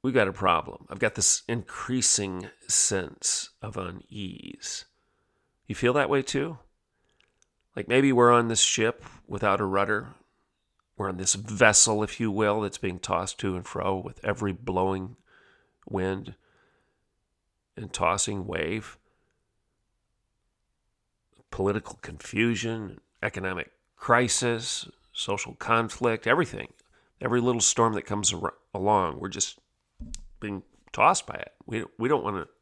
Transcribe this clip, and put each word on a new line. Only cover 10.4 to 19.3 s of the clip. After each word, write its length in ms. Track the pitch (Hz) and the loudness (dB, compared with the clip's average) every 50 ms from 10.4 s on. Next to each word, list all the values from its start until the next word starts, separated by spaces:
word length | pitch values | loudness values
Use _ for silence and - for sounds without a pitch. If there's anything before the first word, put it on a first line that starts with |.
| _ _ _ _ _ _ _ _ _ _ _ | _ _ _ _ _ _ _ _ _ _ _
We're 120 | - 101 98 | -6 -6 -6
on 80 | 92 | -4
this 160 | 90 95 - - | -2 0 0 0
vessel, 680 | 101 110 110 107 92 120 107 101 - - 113 110 104 107 | 0 -2 -8 4 6 6 8 8 8 6 4 4 0 0
if 160 | 101 - - | -4 -4 -4
you 100 | 117 110 | -4 -2
will, 320 | 95 104 107 104 104 110 | 0 2 2 2 2 0
that's 160 | 104 101 - | -2 -4 -6
being 220 | - - 95 90 90 | -4 -6 -6 -6 -6
tossed 400 | - - 90 85 92 - - - | -4 -2 -2 -2 -2 -4 -6 -4
to 160 | - 98 92 | -4 -4 -4
and 100 | 90 90 | -4 -6
fro 320 | - - 92 90 95 95 | -8 -8 -4 -2 -2 -2
with 260 | 95 - - - - - | -2 -4 -10 -14 -6 -4
every 280 | 107 101 - 107 98 | -4 -2 0 -2 -4
blowing 640 | 90 87 123 123 92 92 92 95 95 95 92 107 123 _ _ _ _ _ _ _ _ _ _ _ _ _ _ - | -4 -4 -6 -2 0 2 2 2 0 -2 -6 -10 -14 _ _ _ _ _ _ _ _ _ _ _ _ _ _ -6
wind 460 | 101 95 92 95 95 98 - - 107 _ _ _ _ _ _ _ _ _ _ _ _ _ _ _ _ _ _ _ _ _ _ _ _ _ _ _ _ | -4 -2 -2 -2 -2 -4 -6 -12 -18 _ _ _ _ _ _ _ _ _ _ _ _ _ _ _ _ _ _ _ _ _ _ _ _ _ _ _ _
and 160 | - 107 - | -14 -12 -10
tossing 540 | - - 85 82 90 101 - - 104 98 90 | -4 0 2 2 2 2 -2 -4 -4 -6 -6
wave. 540 | - 90 85 78 80 101 110 110 - - _ _ _ _ _ _ _ | -6 -4 -2 -2 -2 -2 -4 -6 -10 -20 _ _ _ _ _ _ _